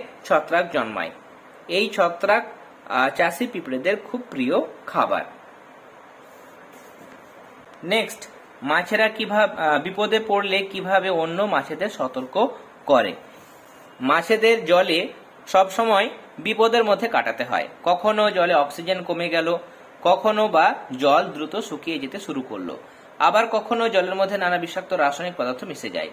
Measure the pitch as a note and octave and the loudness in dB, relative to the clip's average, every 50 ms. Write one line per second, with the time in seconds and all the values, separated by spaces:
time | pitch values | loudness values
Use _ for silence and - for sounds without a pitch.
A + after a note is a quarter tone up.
0 | - - - - - - F3+ D3+ - - E3 F3 F#3 F3 D3+ C#3 A#2 A2 G#2 F#2+ | -4 -10 -18 -10 -2 0 0 0 0 0 0 0 0 0 -2 -2 -2 -2 -4 -6
1 | E2 D#2+ - - - - - - - - - - - - E3+ G3 A3 G#3+ - G3+ | -6 -6 -10 -14 -20 -20 -20 -20 -20 -20 -20 -18 -8 -4 -2 -2 -2 0 0 2
2 | F3 E3+ E3+ - - G3 G#3+ A#3 A3+ - - - - - - - - - G2+ B2+ | 0 0 0 0 0 2 2 2 0 -4 -12 -20 -20 -20 -20 -18 -8 -4 0 0
3 | C3 C#3 - - E3+ F3 F3 - B3 B3+ - F3+ - C3+ C3 B2+ C#3+ F#3 G#3 G#3 | 0 2 2 0 0 0 0 -2 -4 -4 -6 -8 -6 -6 -6 -2 0 -2 -2 -2
4 | - - - B3 B3 - - C3+ B2 C3 E3+ A#3+ D#4+ - - - - - - D#3 | -4 -8 -10 -10 -10 -8 -4 -2 0 0 2 0 0 -2 -6 -16 -14 -4 0 0
5 | A#2 F#2 G2 E2 D#2 - - - - - - - - - - - - - - - | 0 2 0 -2 -4 -6 -14 -20 -20 -20 -20 -20 -20 -20 -20 -20 -20 -20 -20 -20
6 | - - - - - - - - - - - - - - - - - - - - | -20 -20 -20 -20 -20 -20 -20 -20 -20 -20 -20 -20 -20 -20 -20 -20 -20 -20 -20 -20
7 | - - - - - - - - - - - - - - - - - E3+ G#3 A3+ | -20 -20 -20 -20 -20 -20 -20 -20 -20 -20 -20 -20 -20 -20 -20 -12 -6 -2 0 0
8 | G3 E3+ - - - - - - - - - - B2 C#3 D#3 F3 F#3 - G#3+ G#3 | -2 -2 -8 -14 -18 -20 -20 -20 -20 -20 -16 -8 -2 0 0 0 0 0 2 2
9 | A3 G#3+ A3 A3 A3 F#3+ G#3 G#3+ G#3+ G3 - - D#3+ D3+ D3+ C#3 D3 F#3 F#3 G3+ | 2 2 0 -2 -4 0 2 2 2 2 2 0 2 2 2 2 0 -2 -4 -2
10 | G#3 G#3 A3 G#3+ A3 G#3+ G3+ G3+ G3+ G3 F#3+ G3 G3 F#3+ G3 F#3+ E3+ F#3 G3 F#3+ | 0 0 0 0 0 2 0 0 2 2 0 0 0 -2 -6 -6 0 2 2 2
11 | F3+ F#3+ F3+ E3 D#3+ E3 E3+ F#3 G#3 G3+ E3+ C#3 C3+ - D#3 - - D#3 - - | 4 2 0 0 0 -2 -2 -2 0 0 0 0 -2 -2 -4 -4 -4 -4 -4 -4
12 | C3+ B2+ - C3 C3 - - G3 A#3 C#4+ - - - - - - - D3 C#3 B2 | -6 -4 -4 -6 -8 -2 0 0 0 0 -2 -6 -18 -20 -20 -6 0 4 4 4
13 | G#2+ F#2 E2 - - - - - - - - - - - - - - - - - | 4 2 -4 -10 -14 -20 -20 -20 -20 -20 -20 -20 -20 -20 -20 -20 -20 -20 -10 -4
14 | B2+ C3 D3+ E3+ E3 - A3 G#3+ A3 A3+ A#3 - - D#3+ F3 B2+ F#3+ F#3 D#3+ E3+ | 0 2 2 2 4 2 2 4 4 4 4 2 2 4 4 4 4 4 2 0
15 | G#3 C4 - - - - - - - - - F#3+ F#3+ F#3+ - - A3+ A3+ G#3 G3 | -2 -4 -8 -16 -20 -20 -20 -20 -4 2 4 4 4 4 2 0 2 4 4 2
16 | G#3+ C4 - - - - - - D#3+ G#3 A3 G#3 A3+ A3+ A3+ A#3 A3 G#3 G3 F3 | 2 0 -4 -12 -20 -20 -14 -6 -4 -2 2 2 2 4 4 4 4 4 2 0
17 | A#3+ A3+ - B2+ A2+ A2+ - - B2 B2 A2+ E2 - - - - - E3+ F3+ F3 | 0 0 0 0 0 0 -2 -4 -4 -2 -2 -2 -2 -4 -8 -4 0 0 0 2
18 | G#3 G#3+ G#3+ G#3+ G#3+ G#3 F#3 F3+ E3+ F3+ F3 D3 C#3+ - - E3+ E3+ F3+ F#3 F3+ | 2 2 2 4 2 2 2 2 2 4 4 4 2 0 -4 -6 -4 -4 -4 -2
19 | F3 - E3 E3 E3+ D#3+ E3 E3 D#3+ E3 F3 E3+ - - - - - - - - | -4 -4 -4 -4 -2 -2 0 0 0 0 -2 -4 -6 -10 -20 -20 -20 -20 -8 0
20 | - F3 F#3+ F#3 - G#3+ G#3+ G#3+ G#3+ G#3 - D#3 E3+ G#3+ A#3+ - - - C3 B2+ | 2 2 4 4 2 2 2 2 2 2 4 4 4 4 2 0 -6 -12 -4 0
21 | C#3 C#3 C#3+ E3+ - E3+ C#3+ D3 D#3 D3+ - G#3+ - - D#3 C#3 - E3 E3 C#3 | 2 4 4 4 2 0 -4 -8 -8 -6 -6 -8 -8 -8 -10 -10 -8 -8 -6 -6
22 | C3+ C3 - - - - C#3+ C3+ B2+ - G#2+ G2 F2+ E2 C2+ - - - - - | -6 -8 -10 -10 -10 -8 -8 -8 -8 -8 -8 -10 -8 -8 -10 -12 -14 -20 -20 -20
23 | - - - - D3+ E3+ G3+ G#3+ A#3 A3+ A3+ G#3+ G#3+ - A#3+ A3+ A3+ A3+ G3 F#3 | -20 -12 -2 0 2 4 4 2 2 0 -2 -4 -2 -2 -2 0 0 0 2 0
24 | F3+ F#3 F#3+ F#3+ G3 F#3 G3+ F#3+ F#3 F3 F3 E3+ E3+ E3 - F#3 F3+ - F#3 D#3+ | 0 0 0 0 0 0 0 -2 -2 0 -2 -2 -4 -6 -8 -10 -8 -4 0 0
25 | D3 C#3+ D3 - F3 F3+ F3 - B2 B2 B2+ B2+ - F#3+ C#3+ - - G#2 F2 D#2+ | 0 0 0 -2 -8 -8 -6 -4 -4 -4 -4 -6 -10 -14 -12 -10 -10 -8 -6 -6
26 | D#2+ D2+ | -8 -8